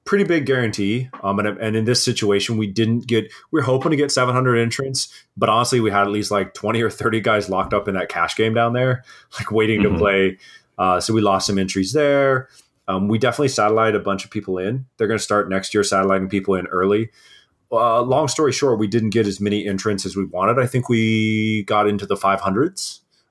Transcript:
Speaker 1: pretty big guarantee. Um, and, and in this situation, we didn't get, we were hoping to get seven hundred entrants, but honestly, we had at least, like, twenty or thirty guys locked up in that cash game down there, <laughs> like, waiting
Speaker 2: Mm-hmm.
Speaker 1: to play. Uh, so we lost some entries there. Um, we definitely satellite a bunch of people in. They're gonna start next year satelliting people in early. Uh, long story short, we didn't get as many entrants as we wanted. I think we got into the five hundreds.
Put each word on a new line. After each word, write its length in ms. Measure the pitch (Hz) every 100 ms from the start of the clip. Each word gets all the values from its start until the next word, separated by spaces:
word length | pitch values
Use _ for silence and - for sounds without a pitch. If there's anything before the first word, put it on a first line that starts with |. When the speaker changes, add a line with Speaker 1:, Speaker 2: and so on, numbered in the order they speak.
Speaker 1:
pretty 220 | - 202 175
big 200 | 170 135
guarantee. 640 | 131 117 107 98 117 127 -
Um, 160 | 98 101
and, 80 | 107 95
and 160 | 110 110
in 80 | 110
this 180 | 117
situation, 540 | - 120 104 101 95 113
we 100 | 107
didn't 400 | 98 113 117 -
get, 240 | 113 104 - -
we 80 | 160
were 40 | 120
hoping 260 | 131 165
to 40 | 143
get 160 | 143
seven 220 | - 127 127
hundred 220 | 127 117
entrants, 500 | 117 - 135 131 - - _ -
but 100 | 107
honestly, 300 | 110 120 127
we 120 | 110
had 100 | 101
at 80 | 101
least, 200 | 104 98
like, 220 | 104 95
twenty 280 | - 104 113
or 80 | 113
thirty 320 | - 117 110
guys 260 | 113 107 101
locked 260 | 92 90
up 140 | 104 101
in 60 |
that 160 | 95 90
cash 260 | 85 85 -
game 180 | 110
down 200 | 113 117
there, 300 | 120 131 123 - -
<laughs> 180 | _ -
like, 120 | -
waiting 300 | 107 110 107
Speaker 2:
Mm-hmm. 120 | 101
Speaker 1:
to 60 | 90
play. 380 | 101 98 95 92 - - _ -
Uh, 220 | 92 90
so 140 | 87
we 80 | 110
lost 260 | 104 95 -
some 100 | 98
entries 340 | 92 98 95
there. 560 | 147 147 139 139 131 - _ _ _ -
Um, 180 | 95 101
we 100 | 113
definitely 320 | 127 123 143
satellite 460 | - 107 110 110 104
a 40 |
bunch 260 | 98 98 -
of 60 |
people 260 | 107 98 92
in. 300 | 95 131 131 -
They're 100 | 107
gonna 120 | 110
start 280 | - 104 98
next 260 | 95 95
year 100 | 107 95
satelliting 420 | 98 95 95 92
people 280 | 101 95 95
in 120 | 90
early. 440 | 90 95 107 117 _ - - _ _ -
Uh, 300 | 117 120 117
long 260 | 123 131 147
story 240 | - 151
short, 280 | - 139 110
we 80 | 107
didn't 240 | 113 110
get 160 | 110 101
as 120 | 95
many 280 | 101 104 98
entrants 360 | 98 107 101
as 120 | 95 92
we 80 | 92
wanted. 320 | 90 98 123
I 80 | 123
think 240 | 127 120
we 760 | 117 110 110 110 110 110 107 98
got 220 | 107 104
into 200 | 104 98
the 100 | 98
five 240 | 98 98
hundreds. 600 | 95 98 165 - - - _ _ _